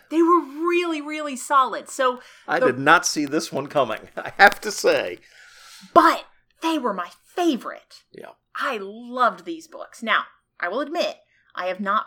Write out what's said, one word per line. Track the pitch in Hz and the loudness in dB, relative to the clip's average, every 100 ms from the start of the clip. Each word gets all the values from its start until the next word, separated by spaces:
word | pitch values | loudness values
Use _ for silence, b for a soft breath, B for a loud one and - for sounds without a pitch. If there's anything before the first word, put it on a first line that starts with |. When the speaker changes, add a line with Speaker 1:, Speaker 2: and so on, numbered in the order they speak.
| _ | _
Speaker 1:
They | 311 | 2
were | 339 349 | 4 4
really, | 269 285 339 349 349 311 | 2 -4 0 0 0 -4
really | 294 302 294 254 | -6 -8 -8 -8
solid. | - 277 247 165 - | 2 2 2 -2 -8
So | - 262 247 B B B | -2 -2 -2 B B B
Speaker 2:
I | 175 | 2
Speaker 1:
the | 165 | 2
Speaker 2:
did | 123 | 2
not | 139 170 - | 4 4 4
see | - | -2
this | 147 156 160 | -2 -2 -4
one | 143 139 | -6 -2
coming, | 147 120 107 - | 0 0 -2 -10
<laughs> | - | -12
I | - - | -12 6
have | 202 - | 6 6
to | 214 | -4
say. | - 190 143 95 90 B B B B B B 190 | 0 2 2 0 -8 B B B B B B 2
Speaker 1:
But | 339 330 - - _ _ _ | 4 4 2 -6 _ _ _
they | 330 311 | -4 -2
were | 240 | -4
my | 190 175 - | -6 -10 -16
favorite. | _ - 339 233 - - _ - _ | _ 0 0 0 -4 -14 _ -20 _
Speaker 2:
Yeah. | - - - _ - | -20 -20 -20 _ -6
Speaker 1:
I | 285 226 | -4 -4
loved | 196 220 240 247 240 180 | -8 -14 -10 0 0 0
these | 170 165 - | -8 -12 -12
books. | - - - | -18 -18 -10
Now, | 226 185 - _ _ _ | 0 0 -2 _ _ _
I | 175 | -6
will | 220 | -4
admit, | 294 339 185 - _ _ _ | -4 -2 -4 -6 _ _ _
I | - 180 | -8 -6
have | 185 | -4
not | 196 208 | -2 -2